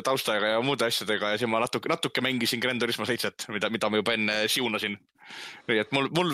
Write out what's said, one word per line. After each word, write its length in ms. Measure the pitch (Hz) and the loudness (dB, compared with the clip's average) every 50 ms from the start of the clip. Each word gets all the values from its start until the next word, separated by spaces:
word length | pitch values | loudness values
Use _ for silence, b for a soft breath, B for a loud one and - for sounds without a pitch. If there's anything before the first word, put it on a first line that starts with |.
| 117 | 2
taustaga 460 | 135 135 127 - - 107 104 104 107 110 | 2 0 0 2 0 0 2 2 2 2
ja 80 | 113 123 | 2 2
muude 240 | 139 143 113 117 | 2 2 2 2
asjadega 460 | 117 - - 107 95 107 95 104 104 107 | 2 2 0 0 0 0 0 2 0 0
ja 80 | 107 | 0
siis 100 | 123 113 | 0 0
ma 80 | 110 110 | 2 0
natuke, 320 | 120 - - 117 - 143 | 0 0 -2 -2 0 0
natuke 320 | 160 - - 139 - 131 123 | 0 0 -2 -2 -2 0 0
mängisin 400 | 131 131 123 117 110 - 117 123 | 0 0 0 0 0 0 0 -2
Gran 160 | 127 127 117 | -2 0 0
Turismo 240 | 120 117 117 - 107 104 | -2 -2 -2 -4 -2 -2
seitset, 340 | 120 113 - 101 - - - - | -2 -2 -2 -6 -6 -8 -10 -6
mida, 160 | 110 101 107 104 | -4 -2 -2 -2
mida 220 | 113 104 110 107 | 0 0 0 2
ma 80 | 107 107 | 2 2
juba 160 | 98 117 117 | 2 2 0
enne 240 | 110 107 104 107 107 107 | 0 0 0 0 0 0
siunasin. 480 | 110 - 135 127 117 107 104 107 104 101 - _ _ _ B B B B B B B B B B | 0 0 0 0 0 -2 -2 -4 -4 -6 -8 _ _ _ B B B B B B B B B B
Nii 160 | - 117 107 107 | 0 2 2 2
et 80 | - | 2
mul, 160 | 139 139 - 160 147 | 0 0 0 2 2
mul 160 | 170 180 170 | 2 2 2